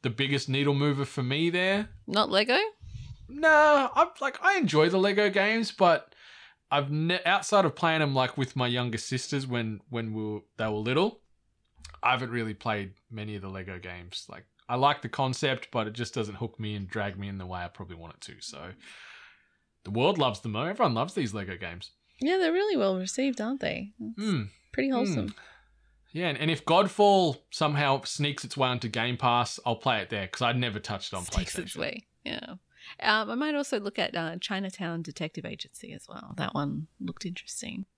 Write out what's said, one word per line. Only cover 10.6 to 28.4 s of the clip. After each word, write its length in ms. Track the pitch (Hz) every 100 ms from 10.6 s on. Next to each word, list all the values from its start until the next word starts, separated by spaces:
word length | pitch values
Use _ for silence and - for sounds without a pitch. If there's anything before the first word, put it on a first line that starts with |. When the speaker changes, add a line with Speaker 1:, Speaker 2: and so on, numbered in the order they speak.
| 110
Speaker 1:
were 60 |
little, 480 | 107 107 139 202 - _ _ _ _ _ _ - -
I 80 | 123
haven't 180 | 127 123
really 240 | 120 113
played 400 | 104 120 107 98 98 _
many 260 | 110 107 104
of 60 |
the 80 | 95
Lego 300 | 95 92 90
games. 480 | 90 90 87 - -
Like, 160 | - - _ -
I 60 | 123
like 260 | 139 147
the 80 | 123
concept, 600 | - 131 127 143 131 -
but 160 | 120 107
it 60 |
just 200 | 110 117
doesn't 220 | - 107 98
hook 240 | 113 -
me 160 | 107 104
and 120 | 95
drag 300 | 107 101 98
me 100 | 101
in 120 | 98
the 60 | 92
way 140 | 90
I 60 | 87
probably 280 | - 90 85
want 180 | 82
it 80 | -
to. 120 | - -
So 280 | - 69 85 - - - - - - _ _ _ _ _ 92
the 60 |
world 260 | 104 139 185
loves 240 | 135 104
them, 100 | 117
though. 100 | 104
Everyone 300 | 156 208 208
loves 200 | 113 156
these 200 | 190 127
Lego 220 | 104 95 90
games. 360 | 87 87 - _ _ _
Speaker 2:
Yeah, 180 | 277 370
they're 140 | 339
really 240 | 349 415 330
well 200 | 196 190
received, 420 | 185 - 269 254
aren't 220 | 214 262
they? 300 | - - 202 _
It's 200 | 220 226
Speaker 1:
Mm. 300 | 214 170 101 _ _
Speaker 2:
pretty 160 | - 269
wholesome. 400 | 254 208 147 98
Speaker 1:
Mm. 60 | - - - _ _ _ _ _
Yeah, 160 | 151 175
and, 80 | 135
and 120 | 156
if 120 | 160 -
Godfall 720 | 165 196 - 208 196 175 131 _
somehow 500 | - 151 147 147 135
sneaks 400 | - - 147 143